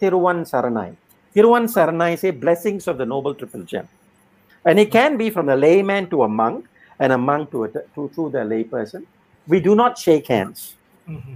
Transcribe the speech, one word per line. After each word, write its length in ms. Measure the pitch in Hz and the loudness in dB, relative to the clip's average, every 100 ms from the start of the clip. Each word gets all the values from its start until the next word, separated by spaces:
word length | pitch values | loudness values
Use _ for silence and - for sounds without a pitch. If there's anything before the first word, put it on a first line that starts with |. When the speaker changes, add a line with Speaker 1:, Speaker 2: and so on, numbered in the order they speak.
Speaker 1:
"Thiruvan 380 | 196 185 180 170 160 | 0 2 2 0 -2
Saranai." 420 | 131 123 113 92 - _ _ _ 202 | -2 -2 -2 -6 -12 _ _ _ 4
Thiruvan 300 | 226 240 233 | 6 4 2
Saranai 500 | 202 160 165 170 165 | 0 0 2 -2 0
say, 140 | 190 | -4
"Blessings 560 | 139 147 170 208 196 175 | -2 0 0 -2 -6 -6
of 100 | 131 | -6
the 80 | 117 | -4
Noble 280 | 139 139 143 | -4 -6 -8
Triple 280 | 117 113 | -12 -16
Gem." 240 | 85 101 - _ _ _ _ _ _ _ - | -10 -10 -12 _ _ _ _ _ _ _ 2
And 140 | 190 | 4
it 120 | 214 | 4
can 260 | 226 285 262 | 4 2 0
be 120 | 220 | -2
from 200 | 202 143 | -2 0
a 60 | 135 | 4
layman 540 | 151 190 196 196 180 | 6 4 2 -2 -2
to 140 | 160 | 0
a 40 | 110 | 0
monk, 380 | 107 113 240 - _ _ - | 2 0 -2 -10 _ _ -2
and 140 | 135 | 0
a 40 | 131 | 2
monk 340 | 131 147 151 | 0 -2 -4
to 120 | 123 107 | -6 -6
a, 40 | |
to, 420 | 147 - - 143 - | -8 -12 -12 -10 -8
to 140 | 151 | -6
the 100 | 127 | -6
layperson. 640 | 107 110 113 127 107 185 - _ _ _ - | -4 -6 -6 -8 -8 -12 -20 _ _ _ -2
We 120 | 185 | 0
do 160 | 165 208 | 4 2
not 220 | 240 - | 2 0
shake 300 | - 151 - | 2 2 2
hands. 480 | 113 98 - - - _ _ - | -2 -2 -8 -20 -20 _ _ -18
Speaker 2:
Mm-hmm. 260 | 147 131 | -16 -16